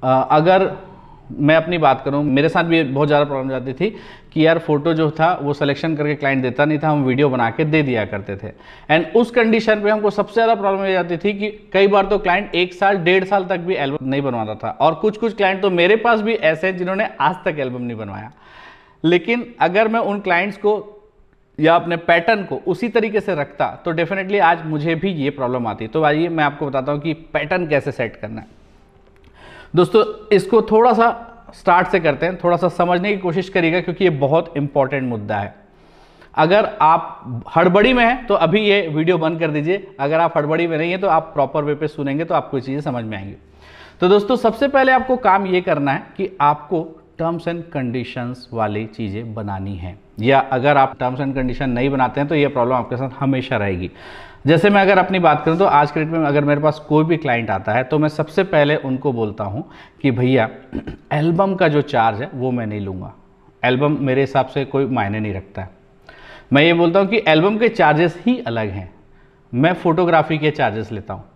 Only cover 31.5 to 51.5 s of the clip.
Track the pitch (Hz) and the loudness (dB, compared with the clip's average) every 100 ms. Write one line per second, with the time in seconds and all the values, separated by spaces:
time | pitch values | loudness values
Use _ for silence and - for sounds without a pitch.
31.5 | - - 175 - 190 160 139 165 180 175 | -8 2 2 4 2 0 0 -2 -2 0
32.5 | 170 180 170 175 180 190 208 180 170 185 | 2 0 0 0 0 0 -2 -2 -4 -2
33.5 | 190 165 180 170 170 190 151 139 160 165 | 0 0 0 -4 0 0 2 0 0 -2
34.5 | - 143 147 131 139 127 117 104 107 101 | -6 -4 0 0 -2 -4 -6 -4 -6 -6
35.5 | - _ _ _ _ - _ - - 160 | -12 _ _ _ _ -20 _ -14 0 4
36.5 | 196 208 - 151 165 - - - 120 - | 4 2 2 2 2 0 -14 -12 -12 -4
37.5 | - 180 185 220 254 233 254 - 202 165 | 2 4 4 4 4 2 0 0 0 2
38.5 | 196 214 202 170 151 165 180 160 165 165 | 2 2 2 0 -2 0 0 0 -2 -2
39.5 | 151 147 190 196 - 139 160 165 156 147 | -2 -2 -4 -6 -6 -2 0 2 0 0
40.5 | 160 170 160 170 185 190 165 160 - 135 | 0 0 -2 -2 -2 0 0 0 -2 -2
41.5 | 151 147 147 156 - 139 139 160 165 - | -2 -4 -4 -4 -6 -4 -4 -2 -2 -2
42.5 | 139 123 135 151 123 110 104 98 - - | -6 -6 -6 -6 -6 -8 -10 -12 -16 -20
43.5 | - - - - - 175 208 202 254 226 | -20 -20 -20 -20 -2 2 4 2 0 0
44.5 | 220 277 277 262 262 254 254 220 190 196 | 0 0 2 4 2 2 0 2 2 2
45.5 | 180 185 151 143 165 - - 190 - 147 | -2 0 0 0 -2 -6 -8 -8 0 0
46.5 | 151 - 175 160 - _ _ 165 170 165 | 0 -2 -4 -4 -14 _ _ -4 -4 -6
47.5 | 170 160 147 127 123 120 - 123 127 - | -8 -8 -6 -4 -4 -6 -8 -8 -10 -12
48.5 | 117 107 104 110 - 110 98 117 107 104 | -4 -2 -2 -8 -8 -8 -6 -10 -10 -8
49.5 | 98 95 95 90 - _ - 110 135 - | -8 -8 -10 -10 -14 _ -4 2 4 4
50.5 | 131 135 143 135 131 135 127 139 131 127 | 0 2 4 2 0 -6 -4 -4 -2 -4